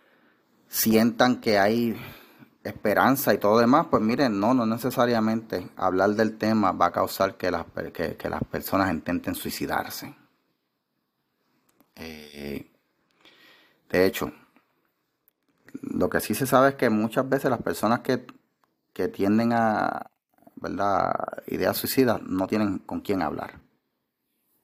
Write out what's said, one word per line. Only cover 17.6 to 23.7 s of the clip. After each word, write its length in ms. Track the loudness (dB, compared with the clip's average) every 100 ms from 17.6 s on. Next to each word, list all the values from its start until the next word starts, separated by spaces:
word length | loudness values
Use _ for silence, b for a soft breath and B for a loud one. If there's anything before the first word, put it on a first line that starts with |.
personas 400 | -4 -2 0 0
que, 240 | 0 -2 -4 -20 _ _ _ _ _
que 140 | -6 -6
tienden 460 | -2 2 2 2
a, 580 | 2 2 2 -2 -4 -10 _ _ _ -20 -10
¿verdad?, 580 | -8 -2 0 2 2 -2 -6 -10 -8
ideas 300 | -2 0 0
suicidas 440 | 0 2 2 2
no 260 | -2 -4 0
tienen 300 | 0 0 -2
con 220 | -8 -10
quién 200 | -4 -2
hablar. 380 | -2 -4 -8 -14 _